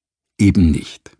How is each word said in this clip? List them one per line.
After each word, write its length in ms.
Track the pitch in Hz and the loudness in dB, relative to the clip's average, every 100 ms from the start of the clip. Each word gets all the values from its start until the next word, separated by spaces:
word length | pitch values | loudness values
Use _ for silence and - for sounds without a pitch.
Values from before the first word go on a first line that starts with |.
| _ _ _ _ | _ _ _ _
Eben 320 | 101 104 85 | 0 2 0
nicht. 420 | 71 - - - _ | -2 -8 -20 -20 _